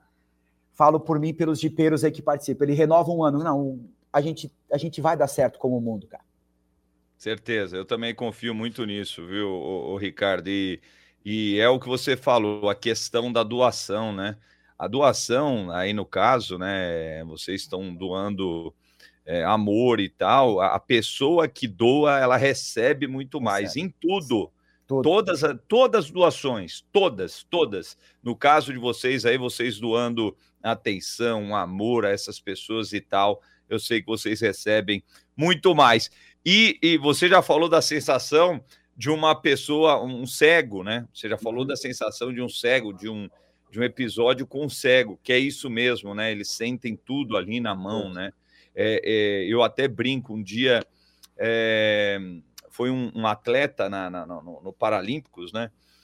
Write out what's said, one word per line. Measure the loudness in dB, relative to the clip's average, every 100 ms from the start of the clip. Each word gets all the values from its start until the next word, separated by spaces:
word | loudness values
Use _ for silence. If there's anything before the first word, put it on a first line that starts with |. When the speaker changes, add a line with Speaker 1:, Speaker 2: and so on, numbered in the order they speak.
| _ _ _ _ _ _ _
Speaker 1:
Falo | 4 6 6
por | 0 0
mim, | 0
pelos | -2 -2 0
jipeiros | -2 2 2 4
aí | 0
que | 0
participam. | -2 -2 -4 -2 0
Ele |
renova | 4 6 6 4
um | 2
ano. | 2 0
Não, | -2 -2 -2 -8 -14 _ _
a | 0
gente, | 0 -6 -12 _ -6
a | -4
gente | -4 -2
vai | 0 2
dar | 0
certo | 2 -2 0
como | -2 -2
mundo, | -4 -8 -12
cara. | -20 _ _ _ _ _ _ _ _ _ _
Speaker 2:
Certeza, | -8 -8 -4 -4 -4 -6
eu | -6
também | -4 -4
confio | -6 -8 -6 -8
muito | -6 -6 -6 -6
nisso, | -6 -8 -12 -10
viu, | -6 -4
ô, | -4 -6 -6 -6
ô, | -6
Ricardo? | -8 -2 0 0 -2
E, | -2 -2 -6 _ _ _ _
e | -8 -4 0 4
é | 4
o | 4
que | 0
você | -4 -2 -2
falou, | 2 2 2 -2 -2
a | -2
questão | -2 -4 -2 -2 0
da | -2
doação, | -2 2 2 0 -6 -4 -4
né? | -6 -8 -8 _ _ _ -6
A | 0
doação, | 4 4 4 0 0 0 -2 -4
aí | -4 -2
no | -2 -4
caso, | 2 4 2 -2 -8
né, | -4 -4 -4 -4 -6 -10
vocês | -12 -12 -8 -8
estão | -6 -10 -10 -10
doando, | -6 -6 -6 -4 -4 -4 -10 _ _ _ -20 _ -6
é, | -2 2
amor | 2 2 2 2 2
e | -2
tal, | -2 2 4 4 4
a, | 2 0
a |
pessoa | 0 0 0 -2 2 2 0
que | -2 -8
doa, | 2 4 6 4 4
ela | 4 4
recebe | 2 0 -4 0 2 2 -4
muito | -8 -8 -4
mais, | -2 -2 -2 -6
Speaker 1:
Recebe. | -8
Speaker 2:
em | -4
tudo. | -2 -2 0 -2 -2 _ _ _ -4
Speaker 1:
Tudo. | 0
Speaker 2:
Todas | 4 4 2 0
a-, | 0 -2 0
todas | 4 6 4 0
as |
doações, | 4 4 4 -6 -6 -8 -16 _
todas, | 2 2 0 -8 -10 -4
todas. | 0 0 -2 -10 -20 _ _
No | -6 2
caso | 4 4 4
de | -6
vocês | -4 -2 -2 0 2
aí, | 0
vocês | -2 -4 -4 -4
doando | -2 0 0 -2 -4 -4 _ _
atenção, | -4 -4 -4 -6 -8 -4 -2 -2 -4 -4
amor | -4 -4 0 0 0
a |
essas | -2 -4 -12
pessoas | -10 -12 -8 -8 -6
e | -8
tal, | -2 0 2 0 _ _ -6
eu | -6
sei | -2 -4
que | -2
vocês | -4 -2 0
recebem | -2 -2 0 0 0 -4 _ _ _ -2
muito | 0 2 4
mais. | 6 6 6 2 _ -20 _ 2
E, | 6 4 4
e | 2 2
você | 2 2 6
já | 6
falou | 6 2 4
da | 4
sensação | 2 -2 0 0 4 4 4 2 _ _ _ -8
de | -2
uma | 2 2
pessoa, | 2 2 0 0 2 4 4
um | 0 -8 -8
cego, | 4 6 6 2 -6
né? | -6 -6 -8
Você | -12 -8
já | -6
falou | -4 -4
Speaker 1:
Uhum. | -4
Speaker 2:
da | -6
sensação | -8 -6 -6 -6 -8
de | -6
um | -8
cego, | -2 0 0 0
de | -10 -10
um, | -10 -12 _ _ _ _
de | -4
um |
episódio | -4 -2 -6 0 2 2 -4
com | -8
um | -8
cego, | -2 4 4 2 -6
que | 0
é | 0
isso | 0 -4 -6
mesmo, | -2 0 -2 -6
né? | -6 -4
Eles | -4 -8
sentem | -6 -6 -6 -8 -10
tudo | -6 -6 -2 -4
ali | -4 -6
na | -4
mão, | -6 -6 -6
Speaker 1:
Tudo. | -6
Speaker 2:
né? | -10 -12 _ _ _ _ -2
É, | 0 0
é, | 0 0 0 0 0
eu | 2
até | 2 2 -2
brinco, | -2 -4 -4 -6 -10
um |
dia, | -8 -2 2 2 0 _ _ _ _ -6
é, | -2 0 0 2 2 2 0 -2 -8 -16 _ -20 _
foi | -6 -4
um, | -2 -6 -4
um | -2
atleta | -2 0 0 0 -4 -6
na, | -6 -8
na, | -10 -12
no, | -14 -16 -16
no | -14
Paralímpicos, | -4 0 0 -2 -8 -10 -18 -10
né? | -8 -8 _ _ _